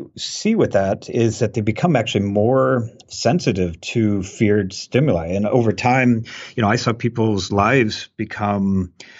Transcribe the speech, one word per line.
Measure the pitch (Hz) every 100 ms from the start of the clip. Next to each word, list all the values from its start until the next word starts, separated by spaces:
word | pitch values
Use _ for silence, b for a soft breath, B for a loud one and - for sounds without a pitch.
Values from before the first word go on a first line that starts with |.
| - -
see | - - 214
with | 226 123
that | 98 98 - -
is | 123 117 -
that | 113
they | 117
become | 104 - 180 135
actually | 113 104 101
more | 101 110 131 131 127 113 - -
sensitive | - 120 175 147 98 90 82
to | - 120 107 101
feared | 95 - 107 104 95
stimuli. | - - 120 151 87 82
And | 95 147
over | 131 113
time, | 90 123 131 127 117 113 B B
you | -
know, | 101
I | 117
saw | -
people's | 113 120 117 110 101 92
lives | 101 104 135 110 - - -
become | 110 - 104 101 98 95 90 - B B